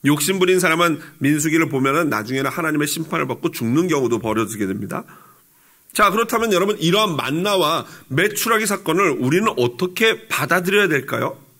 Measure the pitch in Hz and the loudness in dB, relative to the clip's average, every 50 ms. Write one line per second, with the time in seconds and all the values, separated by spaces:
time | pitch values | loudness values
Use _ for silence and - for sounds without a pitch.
0 | - 135 147 147 147 180 190 190 180 180 185 185 185 170 160 165 175 170 151 - | 2 2 0 2 0 -2 2 2 2 4 4 4 4 2 2 4 2 2 2 -2
1 | - - - - 135 139 151 151 143 160 151 160 160 139 135 131 131 135 139 160 | -6 -18 -10 -2 0 0 2 2 0 0 2 2 0 2 0 0 0 2 2 2
2 | 175 143 107 107 107 113 131 135 135 139 - 175 165 156 151 147 147 147 - 160 | 0 0 -2 -2 -4 -4 -4 -2 -2 -2 -4 -2 -4 -2 0 -2 -2 -2 -4 -6
3 | 160 151 - 165 151 135 123 - - 165 - - 120 113 123 156 180 175 156 143 | -6 -4 -4 -4 -2 -4 -6 -4 -4 -6 -4 -2 -2 0 2 2 2 2 0 0
4 | 131 117 117 110 113 110 110 117 113 101 113 104 104 95 95 107 101 92 - - | 2 0 0 0 -2 -2 0 0 -2 -2 -4 -4 -4 -4 -4 -6 -6 -8 -8 -10
5 | - - - - - - _ _ _ _ _ _ _ _ _ _ _ _ - - | -10 -12 -20 -20 -20 -20 _ _ _ _ _ _ _ _ _ _ _ _ 0 2
6 | 214 196 185 220 233 226 - 226 226 226 196 175 190 202 208 - 151 170 170 214 | 2 4 4 2 -2 0 0 -2 0 2 2 2 2 0 0 0 0 2 2 2
7 | 220 202 160 135 120 127 143 165 180 208 202 190 160 151 165 147 113 - - - | 2 0 -2 -4 -4 -4 -4 -2 -2 0 0 2 2 0 0 -2 -4 -8 -16 -20
8 | - - 131 147 - - - - - 226 226 214 220 202 202 190 - 165 160 180 | -14 -4 -2 0 0 0 -2 -4 0 0 2 2 2 0 -2 -4 -2 -2 0 2
9 | 202 175 135 - 123 127 151 185 220 226 - - 120 120 - - 185 180 180 - | 2 2 2 0 0 0 2 2 2 0 0 2 0 0 0 -2 -6 -4 -2 0
10 | 226 226 220 - - - - - 143 - 165 185 175 185 196 208 202 180 156 139 | 2 2 2 0 -6 -8 -4 -4 0 0 0 0 2 2 2 4 4 4 2 0
11 | - - - 117 123 165 - - - _ _ | -2 -2 -4 -2 -2 -4 -4 -8 -20 _ _